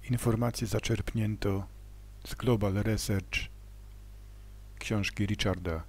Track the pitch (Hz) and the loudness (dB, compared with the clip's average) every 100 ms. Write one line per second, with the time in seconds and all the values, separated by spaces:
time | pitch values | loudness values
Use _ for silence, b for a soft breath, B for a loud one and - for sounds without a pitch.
0 | - 120 120 113 120 - 110 107 - 110 | 0 2 4 4 2 2 0 0 2 0
1 | - 117 107 107 104 98 98 - - - | 2 0 0 2 2 2 -2 -10 -16 -16
2 | - - - - - 110 101 95 98 107 | -16 -14 -10 -2 4 4 4 4 4 2
3 | - 98 - - - - - - - - | 2 0 0 -4 -4 -10 -16 -16 -16 -16
4 | - - - - - - - - - 107 | -16 -16 -16 -16 -16 -16 -16 -10 0 2
5 | 98 - 101 104 104 92 87 82 | 2 0 0 4 2 2 0 -2